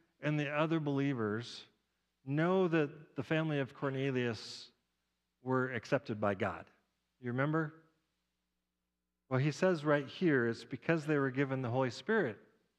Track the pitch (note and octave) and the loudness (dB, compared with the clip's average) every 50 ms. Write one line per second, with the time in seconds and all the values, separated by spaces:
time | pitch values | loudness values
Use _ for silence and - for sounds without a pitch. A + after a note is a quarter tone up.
0 | _ _ _ - - D3+ D3+ D3+ D3 C#3 D3 D3 D#3+ D#3+ E3 E3 D3+ D3 C#3+ C#3 | _ _ _ -8 -4 -2 -2 -2 -2 -2 0 0 0 2 0 0 0 0 0 0
1 | C#3 C#3+ C#3 A#2+ A2 G#2 G#2 A2+ A#2+ - - - - - _ _ _ _ _ _ | 0 0 0 -2 -2 -2 -2 -2 -4 -8 -12 -16 -18 -20 _ _ _ _ _ _
2 | _ _ _ _ - C3 C#3 D3+ D#3+ F3 F#3 F#3+ F#3 F3 D#3+ E3 D3 C#3+ D3+ - | _ _ _ _ -8 -4 -2 0 2 2 2 2 2 4 4 2 2 2 -2 -10
3 | - - - - B2+ - D#3+ D#3 D#3+ D#3+ D3+ C#3+ C3+ A2+ - - D3 C#3 C3+ C3+ | -20 -14 -8 -6 -4 0 0 0 0 0 0 -2 -2 -2 -4 -4 -4 -4 -2 0
4 | C3+ C#3 C3 B2+ B2 A#2+ A2+ A2 - - - - - - _ _ _ _ _ _ | -2 0 0 0 0 0 -2 -4 -8 -12 -14 -14 -16 -20 _ _ _ _ _ _
5 | _ _ _ _ _ _ _ _ - B2+ B2+ C3 B2+ C3 C3 A2+ - - D3 B2+ | _ _ _ _ _ _ _ _ -4 0 0 0 0 0 -4 -6 -4 0 0 0
6 | - - A#2 G#2 G#2+ G2+ G2+ F#2+ G#2+ F#2+ - F2+ - - _ _ _ _ _ _ | 0 -2 -4 -2 0 0 0 0 -2 -2 -4 -4 -12 -18 _ _ _ _ _ _
7 | _ _ _ _ B2+ B2 A#2+ B2+ C#3 D3+ D#3 D#3+ D#3+ D3+ - - _ _ _ _ | _ _ _ _ -8 -4 -2 0 0 0 0 0 -2 -4 -6 -14 _ _ _ _
8 | _ _ _ _ _ _ _ _ _ _ _ _ _ _ _ _ _ _ _ _ | _ _ _ _ _ _ _ _ _ _ _ _ _ _ _ _ _ _ _ _
9 | _ _ _ _ _ - C3 C3 C#3 D3+ C#3+ - F#3 F#3+ F3+ D#3 D3 D3+ D3 D3 | _ _ _ _ _ -2 0 2 2 2 2 2 2 2 2 2 2 2 2 2
10 | C#3 B2 - - F#3 E3+ D3 C3 A#2 A#2 A#2 - - - - B2 - - E3 E3 | 2 -2 -4 0 2 4 4 6 4 2 0 -2 -6 -12 -12 -6 0 0 0 2
11 | C#3+ D3+ D#3 C#3+ C3+ C3+ B2 C3 C#3+ C3 C3+ C3 C3 A#2 A#2 C3 C3 B2+ A2 - | 2 0 2 2 2 0 0 0 0 0 0 -2 -2 0 0 2 0 0 0 -4
12 | - - A3 A3 F3 A#2+ G2 - - - _ _ _ _ _ | -2 0 2 2 2 0 -2 -6 -12 -20 _ _ _ _ _